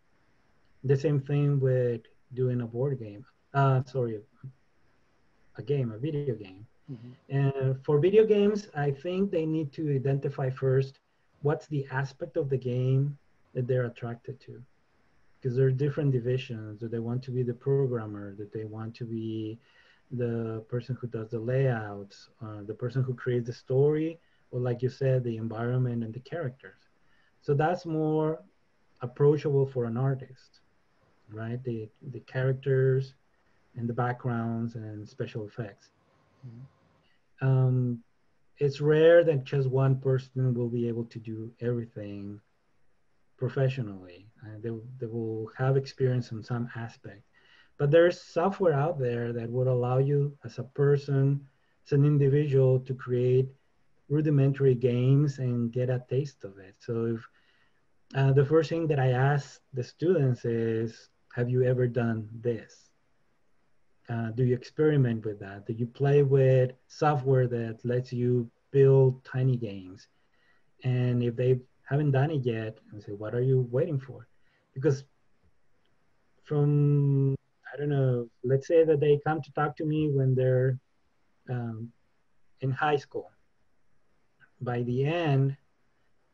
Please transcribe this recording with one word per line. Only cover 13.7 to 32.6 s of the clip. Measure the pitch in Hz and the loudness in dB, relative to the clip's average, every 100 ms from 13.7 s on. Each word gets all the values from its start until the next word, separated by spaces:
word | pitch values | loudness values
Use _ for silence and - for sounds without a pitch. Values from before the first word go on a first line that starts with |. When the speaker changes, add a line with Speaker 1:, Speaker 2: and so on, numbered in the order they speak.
| 127 120 | -2 -2
Speaker 1:
attracted | - 117 120 - 127 | -6 -10 -10 -14 -16
to. | - 120 131 _ _ _ _ _ _ _ | -18 -20 -20 _ _ _ _ _ _ _
'Cause | 131 120 | -4 2
there | 135 | 2
are | 127 | 2
different | 147 139 143 | 0 0 0
divisions. | 127 113 127 - 113 107 107 | 0 0 -4 -6 -10 -12 -10
Do | 117 | -8
they | 117 | -6
want | 113 120 | -4 -6
to | 127 | -6
be | 123 | -4
the | 120 | -4
programmer? | 120 - 139 135 120 110 104 101 | -4 -2 0 0 -4 -6 -10 -12
Do | 101 104 | -14 -12
they | 113 | -12
want | 110 110 110 113 | -10 -10 -12 -12
to | |
be | 113 113 110 110 110 113 _ _ _ _ _ | -10 -8 -6 -8 -8 -12 _ _ _ _ _
the | 123 120 117 113 110 - | -6 -4 -4 -6 -8 -6
person | 123 120 127 | -8 -6 -8
who | 117 | -8
does | 113 110 | -8 -8
the | 117 | -6
layouts? | 113 131 135 117 104 101 98 - - _ | -2 0 2 0 -4 -10 -14 -18 -20 _
Uh, | 110 107 | -14 -12
the | 101 | -12
person | 107 123 131 | -8 -4 -2
who | 127 | -2
creates | 120 - 123 120 | -4 -4 -4 -4
the | |
story? | 117 - 131 143 151 160 160 _ _ _ | -10 -2 2 2 2 -2 -8 _ _ _
Or | 127 | -6
like | 123 123 | -4 -2
you | 127 | -4
said, | - 135 131 | -2 0 0
the | 120 113 | 0 -4
environment | 113 110 117 127 127 117 | -6 -6 -2 -2 -2 -2
and | 113 | -6
the | 117 | -10
characters. | - 170 143 - - - _ _ _ _ _ _ | -10 -8 -8 -10 -18 -20 _ _ _ _ _ _
So | - | -2
that's | 143 156 180 170 | 2 2 0 -2
more | 156 156 156 156 165 - _ _ _ _ _ | -2 0 2 0 -2 -10 _ _ _ _ _
approachable | 127 - 143 147 156 139 131 | -10 2 4 4 2 0 0
for | 127 117 | -2 -4
an | 113 | -2
artist, | 135 131 - - _ _ _ _ _ _ _ _ - | -2 -2 -8 -20 _ _ _ _ _ _ _ _ -18
right? | 107 113 120 | -10 -8 -6
The, | 127 113 110 _ 143 | -6 -6 -8 _ -16
the | 120 | -14
characters | - 135 131 131 | -8 -2 -2 -2